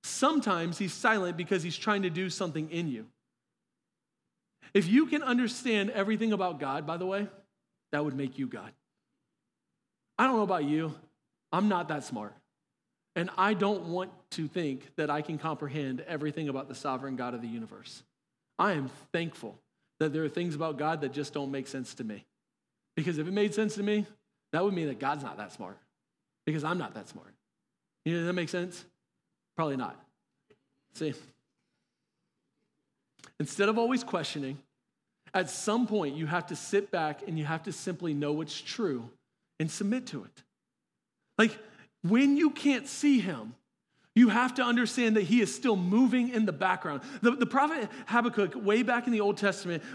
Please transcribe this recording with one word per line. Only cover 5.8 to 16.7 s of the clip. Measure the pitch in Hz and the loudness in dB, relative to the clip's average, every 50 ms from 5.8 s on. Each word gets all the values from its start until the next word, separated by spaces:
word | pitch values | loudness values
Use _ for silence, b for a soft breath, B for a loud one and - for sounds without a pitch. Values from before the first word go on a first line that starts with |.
| 196 196 | 0 0
everything | - 202 196 208 220 208 226 226 | 0 -2 0 0 0 0 0 0
about | 214 190 190 180 165 135 | 0 0 0 -2 -2 -4
God, | 143 135 135 151 156 | -4 -4 -4 -4 -4
by | 151 165 | -4 -6
the | 170 185 | -4 -4
way, | 185 190 202 202 196 - - _ _ _ _ _ _ _ _ _ _ | -4 -2 -4 -4 -6 -8 -18 _ _ _ _ _ _ _ _ _ _
that | - 147 151 | -2 -2 -2
would | 151 131 | -2 -2
make | 135 139 131 127 - | -2 -4 -4 -4 -6
you | 135 | -6
God. | 120 - 107 92 - - _ _ _ _ _ _ _ _ _ _ _ _ _ _ _ _ _ _ _ _ _ _ _ _ _ _ _ _ - | -6 -6 -10 -14 -16 -18 _ _ _ _ _ _ _ _ _ _ _ _ _ _ _ _ _ _ _ _ _ _ _ _ _ _ _ _ 2
I | 226 | 4
don't | 262 262 | 4 4
know | 226 | 4
about | 208 180 190 170 147 | 2 2 2 0 2
you. | 143 151 156 165 156 147 - - _ _ _ _ _ _ _ _ _ | 2 2 0 0 -2 -6 -10 -18 _ _ _ _ _ _ _ _ _
I'm | - 175 202 208 | 0 2 4 4
not | 196 175 175 151 | 4 2 0 -2
that | 156 143 131 | -4 -6 -4
smart. | - 131 107 104 104 - - _ _ _ _ _ _ _ _ _ _ _ _ _ _ _ | -6 -8 -8 -8 -10 -14 -18 _ _ _ _ _ _ _ _ _ _ _ _ _ _ _
And | 156 175 185 - | -4 -4 -2 2
I | - 190 208 | 2 4 4
don't | 220 175 202 202 208 190 170 170 | 4 2 2 2 0 0 -2 -4
want | 170 180 185 180 - - _ _ | -4 -4 -4 -6 -10 -20 _ _
to | - - 160 147 | -6 -6 -6 -4
think | - 180 170 147 131 127 - - _ | -4 -2 -2 -2 -4 -6 -10 -12 _
that | - 156 147 | -4 -2 -2
I | 147 151 | -2 -2
can | 151 - 160 | -2 -4 -6
comprehend | 147 - 160 156 - 151 143 127 156 143 135 131 127 - - | -4 -4 -4 -4 -4 -6 -6 -4 -4 -4 -4 -4 -6 -6 -6
everything | 170 147 151 151 143 165 156 143 | -6 -4 -4 -4 -4 -4 -4 -4
about | 131 135 135 | -4 -4 -6
the | 135 | -8